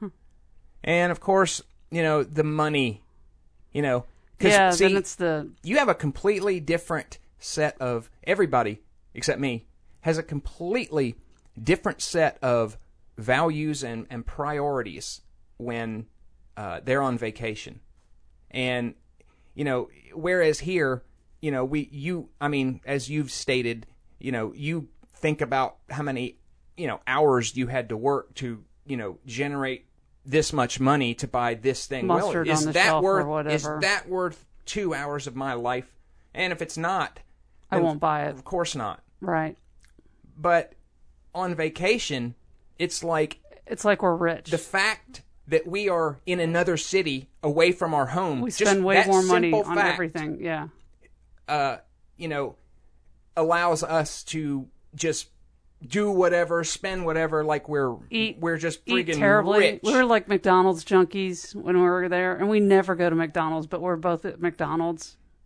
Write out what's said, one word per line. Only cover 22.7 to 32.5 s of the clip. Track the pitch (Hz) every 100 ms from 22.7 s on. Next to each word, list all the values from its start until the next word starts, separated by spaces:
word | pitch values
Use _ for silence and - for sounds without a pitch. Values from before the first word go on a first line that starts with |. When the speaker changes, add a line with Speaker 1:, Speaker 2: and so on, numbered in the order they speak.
| 127 123
Speaker 2:
as | 139 123
you've | 151 135
stated, | - - 127 117 117 - _ - -
you | 135
know, | 123 110
you | - 147 165 147 - -
think | - 156 151
about | 135 135 127 - -
how | 131
many, | 143 127 123 - _ _ _ -
you | 156
know, | 101 -
hours | 135 151 127 113
you | 127 127
had | 131 113
to | 110
work | 131 139 - -
to, | 127 110 - _ -
you | 127
know, | 101 - 131
generate | 117 143 139 135 127 _ _ _ _ 131
this | 151 151
much | 147 120 -
money | 131 143 120
to | 113 131
buy | 123 120
this | 117 131 127 -
thing. | 135 185
Well, | 170
Speaker 1:
Mustard | 196 170
Speaker 2:
is | 160